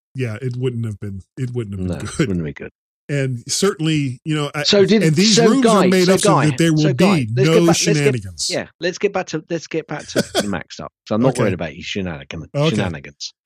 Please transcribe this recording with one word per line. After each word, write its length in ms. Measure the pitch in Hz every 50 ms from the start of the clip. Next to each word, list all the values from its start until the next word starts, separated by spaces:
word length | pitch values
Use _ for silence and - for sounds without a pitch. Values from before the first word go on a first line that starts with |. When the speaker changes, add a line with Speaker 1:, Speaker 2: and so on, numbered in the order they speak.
| _ _ _
Speaker 1:
yeah, 220 | 131 123 113 107 107
it 160 | 135 127 123
wouldn't 280 | 123 131 131 120 113 117
have 160 | 110 104 -
been, 220 | 104 101 98 95 - _ _ -
it 120 | 131 123 120
wouldn't 260 | 123 110 101 98 92
have 100 | 92 90
been 100 | 85 71
Speaker 2:
No, 60 | 104 98 -
Speaker 1:
good. 120 | - 156 104
Speaker 2:
wouldn't 160 | 92 87 80
be 80 | 73 69
good. 180 | - - - - _ _ _ _ _ _ -
Speaker 1:
And 320 | 147 139 135 131 127 117 - -
certainly, 720 | - - 196 196 208 - 156 160 156 151 143 131 123 - _
you 100 | - 151
know, 160 | 151 147 143 -
I, 120 | 151 147
Speaker 2:
So 200 | - 208 202 190
did, 200 | 165 214 220 170
Speaker 1:
and 100 | 160 151
these 220 | 147 202 220 202
Speaker 2:
so 120 | 160 - 220
Speaker 1:
rooms 160 | 247 277 240
Speaker 2:
Guy, 220 | 226 214 196 156
Speaker 1:
are 20 | -
made 180 | 190 185 180
Speaker 2:
so 80 | 180 190
Speaker 1:
up 60 | 180
so 80 | - 202 185
Speaker 2:
Guy, 120 | 143 147
Speaker 1:
that 120 | 151 131 165
there 140 | 165 165 156
will 80 | 151
Speaker 2:
so 120 | 151 147 131
Guy, 320 | 120 180 202 196 151 123
Speaker 1:
be 20 | 107 113
Speaker 2:
let's 120 | 127 135 160
Speaker 1:
no 60 | 165
Speaker 2:
get 60 | 170
back, 60 | 170 170
let's 160 | 165 - -
get, 120 | 175 160
Speaker 1:
shenanigans. 540 | 147 143 139 131 113 95 95 85 - - -
Speaker 2:
yeah, 160 | 175 131 107 - _ _
let's 180 | 170 180 175 -
get 140 | - 196 196
back 140 | 190 175 -
to, 160 | - 156 160 -
let's 180 | 170 160 - -
get 180 | - 160 151
back 200 | - 156 147 - -
to 140 | - - - - -
the 80 | 381 -
Speaker 1:
<laughs> 60 | 101
Speaker 2:
Mac 240 | 95 80 - - -
stuff. 180 | - 80 - - _ _
So 80 | - 110
I'm 80 | 110 123
not 60 | 131
Speaker 1:
Okay. 120 | 127 - 113
Speaker 2:
worried 120 | 101 92
about 220 | 80 87 78 71
your 80 | 87 87
shenanigan-, 640 | - - 104 95 90 78 69 69 - - 82 76 - -
Speaker 1:
Okay. 180 | 143 147 165
Speaker 2:
shenanigans. 640 | 110 104 98 90 80 71 67 71 - _ - - - _ _